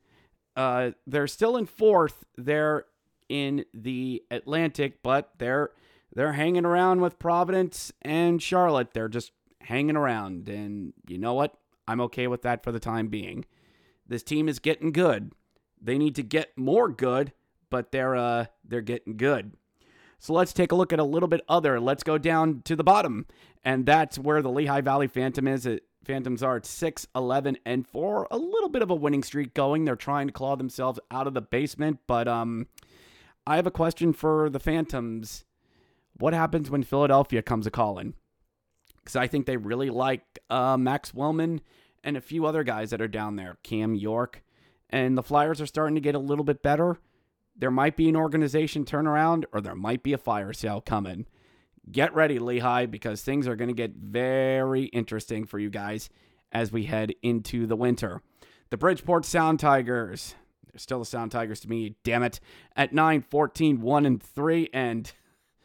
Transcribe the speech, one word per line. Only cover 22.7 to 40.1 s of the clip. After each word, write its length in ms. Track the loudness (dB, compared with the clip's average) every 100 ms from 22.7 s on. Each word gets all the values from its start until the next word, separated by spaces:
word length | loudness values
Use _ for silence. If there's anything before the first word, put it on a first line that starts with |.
| 2
the 80 |
bottom, 420 | 6 6 4 -4 -10 _ -20 _
and 220 | -2 2 6
that's 340 | 4 4 -2
where 220 | 0 2
the 100 | 2
Lehigh 300 | 0 0 0
Valley 260 | 2 2 0
Phantom 400 | 0 -2 0 0
is. 180 | 0 -2
It, 200 | -6 _ _
Phantoms 380 | -8 -6 -4 -2
are 160 | -2 -2
at 80 | -6
six, 420 | -6 -6 -6 -8 -4
eleven, 420 | 0 0 0 -4
and 240 | -4 -4 -4
four. 400 | -4 -2 -2 -2
A 60 | -4
little 320 | -2 -2 0
bit 120 | 0
of 80 | 0
a 60 | 0
winning 260 | 0 0
streak 320 | -2 -4 -4
going. 320 | 0 0 2 0
They're 100 | -2
trying 320 | -2 -4 -4
to 60 |
claw 220 | -4 -4 -4
themselves 440 | -6 -4 -4 -4 -8
out 160 | -6 -2
of 80 | -4
the 60 |
basement, 580 | -2 -2 -2 -2 -2 -2 0
but, 200 | 0 0
um, 400 | -2 -2 -6 -8 -14 _ _ -20 -20 _ _ 0
I 100 | 2
have 100 | 4
a 40 |
question 400 | 2 0 2 0
for 380 | 2 2 2 2
the 100 | 0
Phantoms. 840 | -2 0 -2 -4 -6 -8 -10 -16 _ _ _ _ _ _ _
What 200 | -2 0
happens 380 | 2 0 0 -2
when 120 | -2
Philadelphia 580 | 0 2 6 6 4 0
comes 240 | 0 -2 -2
a-calling? 480 | -2 -2 -2 -10 -14 _ _ _ _ _ _ _ _ -6
'Cause 100 | -2
I 120 | 0
think 180 | -2 -2
they 120 | -4
really 320 | -2 -2 -2
like, 500 | 0 0